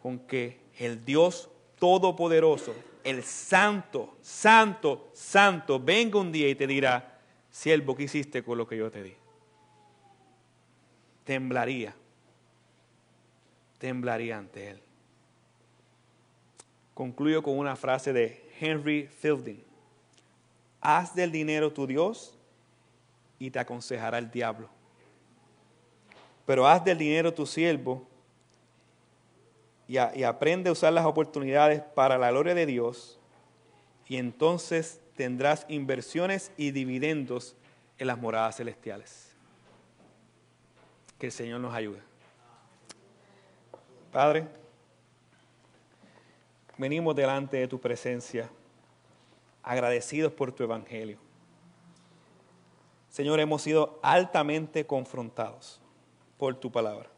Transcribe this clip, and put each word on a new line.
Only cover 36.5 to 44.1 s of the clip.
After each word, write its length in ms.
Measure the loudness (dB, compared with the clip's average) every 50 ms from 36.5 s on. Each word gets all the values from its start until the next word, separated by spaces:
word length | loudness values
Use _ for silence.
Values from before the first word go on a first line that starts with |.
| -10
y 140 | -6 -4 -4
dividendos 840 | -2 -2 -4 -4 -4 -2 -2 -2 -2 -2 -4 -6 -6 -8 -8 -12 -20 _ _ -20 _ _ _ _ _
en 100 | _ -4
las 120 | -4 -4 -4
moradas 380 | -4 -4 -2 0 -2 -2 -2
celestiales". 760 | -6 -10 -10 -10 -12 -12 -12 -12 -12 -16 -20 -20 -20 -20 -20 _ _ _ _ _ _ _ _ -20 _ _ _ _ _ -20 _ _ _ _ _ _ _ _ _ _ _ _ _ _ _ _ _ _ _ _ -20 _
Que 100 | _ -10
el 40 | -10
Señor 300 | -8 -10 -10 -10 -8 -8
nos 120 | -8 -8 -6
ayude. 280 | -6 -6 -8 -10 -14 -18 _ _ _ _ _ _ _ _ -20 -20 -20 _ _ _ _ _ _ -20 _ _ _ _ _ _ _ _ _ _ _ _ _ _ _ -20 -20 _ _ -20 -20 -20 -8